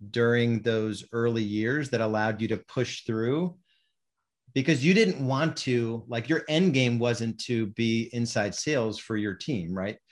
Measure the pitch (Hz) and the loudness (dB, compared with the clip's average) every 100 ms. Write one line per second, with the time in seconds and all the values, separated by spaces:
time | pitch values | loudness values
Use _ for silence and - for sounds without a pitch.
0 | 104 117 117 120 117 113 113 110 110 101 | -6 0 2 4 2 0 0 0 -2 -4
1 | - 117 120 113 104 104 110 147 131 117 | -6 -2 0 0 -2 -2 -2 -2 -2 -2
2 | 110 107 110 104 110 104 - - 120 - | 0 0 0 0 -2 -4 -4 -4 -4 -4
3 | - 110 117 147 180 - _ _ _ _ | -6 -2 0 0 -2 -6 _ _ _ _
4 | _ _ _ _ _ 139 135 143 147 208 | _ _ _ _ _ 0 2 4 4 6
5 | 214 135 131 135 160 - - 123 117 113 | 4 2 0 0 0 -2 -2 0 0 -4
6 | 113 117 117 160 - 156 185 135 123 120 | -6 -4 0 -2 2 2 4 4 4 2
7 | 120 110 113 110 - 117 104 107 117 113 | 2 0 -2 -4 -2 -2 -2 0 0 2
8 | 113 120 117 - 104 - 151 143 110 104 | 0 -4 -2 0 -2 -2 -2 0 0 -4
9 | - 107 104 92 - 117 82 92 98 113 | -6 -4 -2 -4 -4 -4 -4 -4 -6 -8
10 | _ | _